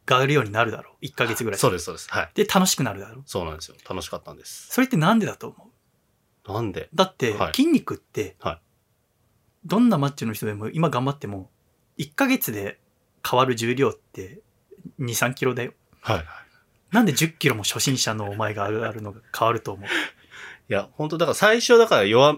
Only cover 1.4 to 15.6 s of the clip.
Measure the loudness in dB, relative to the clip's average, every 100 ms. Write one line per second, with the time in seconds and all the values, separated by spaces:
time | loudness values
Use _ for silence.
1.4 | -4 0 0 0 -6 -12 -8 -6 -4 -2
2.4 | 2 2 2 0 -4 -6 -14 -18 -8 -6
3.4 | -6 -8 -14 -18 -12 -10 -10 -12 -14 -20
4.4 | -18 -18 -6 -2 0 2 2 2 0 -6
5.4 | -14 -18 -20 _ _ _ _ _ _ _
6.4 | -8 -6 -6 -8 -6 -2 -2 0 -2 0
7.4 | -2 0 2 2 0 -12 _ -8 -8 -6
8.4 | -8 -8 _ _ _ _ _ _ _ _
9.4 | _ _ -2 2 4 4 0 -2 -6 -4
10.4 | -6 -6 -6 -2 0 0 -2 -4 -8 -10
11.4 | -14 _ _ _ _ -12 -8 0 2 2
12.4 | -2 -6 -8 -12 _ _ _ _ 0 2
13.4 | 2 2 0 2 0 -2 _ -16 -16 -18
14.4 | _ _ _ -20 -18 -8 -6 -2 -2 0
15.4 | -2 -2